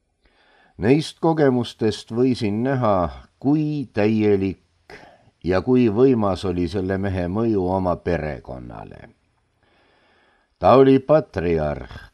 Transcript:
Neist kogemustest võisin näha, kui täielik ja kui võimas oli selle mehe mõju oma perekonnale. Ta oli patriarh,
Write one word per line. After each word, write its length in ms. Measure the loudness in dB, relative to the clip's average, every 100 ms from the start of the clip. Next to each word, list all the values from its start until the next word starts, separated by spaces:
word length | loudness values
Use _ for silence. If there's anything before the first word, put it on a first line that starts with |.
| _ _ _ _ _ _ _ -4
Neist 400 | 2 2 0 -2
kogemustest 880 | -2 2 2 2 -4 -4 -4 -4 -8
võisin 480 | -2 0 0 -4 -4 -4
näha, 420 | -2 0 0 -2 -6 -18 _
kui 480 | -2 -2 -2 -6 -6
täielik 640 | -2 0 2 2 2 0 -6 _ _ -20 -20 -20 _ _ _
ja 180 | -2 -2
kui 240 | 2 2 2
võimas 560 | 4 2 4 0 -2
oli 240 | -4 -4 -4
selle 320 | -4 -4 -4
mehe 320 | -4 -4 -4
mõju 320 | -2 -2 -2 0
oma 240 | -2 -2 -4
perekonnale. 1200 | -2 -4 -4 -10 -14 -16 -16 -18 -18 -20 -20 _ _ _ _ _ _ _ _ _ _ _ _ _ _ _
Ta 160 | 4 8
oli 240 | 8 6
patriarh, 1120 | 4 0 0 -4 -2 -2 -2 -6 -12 -18 -20